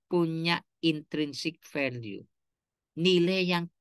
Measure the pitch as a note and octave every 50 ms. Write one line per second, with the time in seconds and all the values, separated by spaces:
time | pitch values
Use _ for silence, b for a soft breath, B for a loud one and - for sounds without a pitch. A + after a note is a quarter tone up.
0 | _ _ - F3+ E3+ E3 D#3+ E3 E3 E3+ E3+ - - _ _ _ - E3 D#3 D3+
1 | D3+ _ - D3+ D3+ D3 C3+ B2+ - D#3 D#3 - _ - - D3 C#3 C3 B2+ A#2+
2 | A2+ G#2+ G2 G2+ - _ _ _ _ _ _ _ _ _ _ _ _ _ _ D#3+
3 | E3 F#3 F#3 F3 E3+ F3 F#3+ F#3+ F#3 F3+ F3+ F3 E3+ E3+ - _